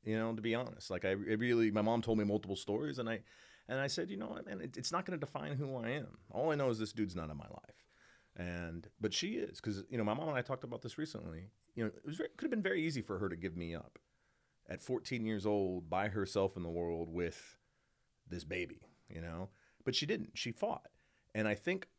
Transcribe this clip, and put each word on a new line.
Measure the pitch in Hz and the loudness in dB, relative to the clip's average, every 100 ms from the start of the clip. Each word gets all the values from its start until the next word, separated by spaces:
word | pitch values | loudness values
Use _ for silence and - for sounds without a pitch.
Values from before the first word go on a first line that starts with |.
you | - 110 | 0 0
know, | 113 | 2
to | 113 | 0
be | 110 | 0
honest. | 113 131 - - | 0 0 -6 -6
Like, | 90 | -2
I, | 92 | 2
I | 98 104 110 | 2 2 2
really, | 120 117 113 | 6 8 8
my | 104 | 6
mom | 107 117 | 6 4
told | 117 110 | 4 4
me | |
multiple | 104 104 92 | 6 2 2
stories, | 98 - 104 147 127 | -4 0 0 0 -2
and | 113 | -2
I, | 110 - - - - - | -4 -6 -20 -20 -20 -4
and | 131 | 0
I | 139 | 0
said, | 131 175 | 0 -2
"You | 202 | -4
know | 220 | -6
what, | 214 | -6
man, | - 190 | -6 -6
it, | 160 - | -6 -4
it's | - | -2
not | 170 185 | -2 -2
gonna | 180 | -4
define | 143 - 147 139 | -4 -4 -2 -2
who | 143 131 | -2 -2
I | 113 | -2
am. | 139 - - - | -2 -4 -12 -8
All | - 151 | 0 2
I | |
know | 151 135 | 4 4
is | 113 | 2
this | 107 | 0
dude's | 113 104 90 | 0 0 0
not | 78 | -4
in | 76 | -6
my | - | -8
life." | - - - _ _ - - _ - | -14 -16 -20 _ _ -20 -20 _ -8
And, | 90 87 85 85 82 _ | -6 -4 -4 -6 -10 _
but | 107 | 0
she | 92 190 220 | 0 0 -2
is, | - - | -4 -4
'cause, | - 98 - | -4 -4 -2
you | 120 | 0
know, | |
my | 107 | 2
mom | 110 160 | 2 2
and | 135 | 0
I | |
talked | 120 131 | 0 -4
about | 123 120 | -4 -8
this | 120 - | -8 -6
recently. | 156 - 87 80 95 _ _ | -6 -6 -8 -8 -12 _ _
You | - | -2
know, | 110 - | -2 -2
it | |
was | - 165 | -8 -4
very, | - - | -4 -2
could | |
have | 311 | 0
been | 247 | 2
very | 185 196 | 2 2
easy | 160 139 | 2 0
for | 107 92 | -2 0
her | 101 | 0
to | 85 | 0
give | 90 85 | -4 -4
me | 85 | -4
up | 82 - - _ _ _ _ _ _ - | -4 -8 -18 _ _ _ _ _ _ -10
at | 95 | -10
fourteen | - 123 - 127 | -2 -2 -2 -2
years | 110 110 101 | 0 0 4
old | 104 95 90 82 | 4 4 0 0
by | 90 104 | 0 2
herself | 104 95 101 98 95 | 2 2 4 2 2
in | |
the | 85 | -2
world | 85 85 82 82 | 0 0 0 -2
with | 82 85 - - - _ _ _ _ _ _ - | 0 -2 -2 -16 -20 _ _ _ _ _ _ -10
this | 87 | -8
baby, | 76 90 87 80 - _ _ | -4 -4 -4 -6 -18 _ _
you | 82 | -8
know? | 85 82 95 - _ _ | -6 -6 -8 -10 _ _
But | - | 0
she | 127 | 0
didn't. | 147 - - | 2 0 -2
She | - - | -4 -4
fought. | - 208 - - _ _ _ _ | -2 -2 -2 -8 _ _ _ _
And | 107 110 | 0 2
I | |
think | 104 - 185 - | 2 2 0 -2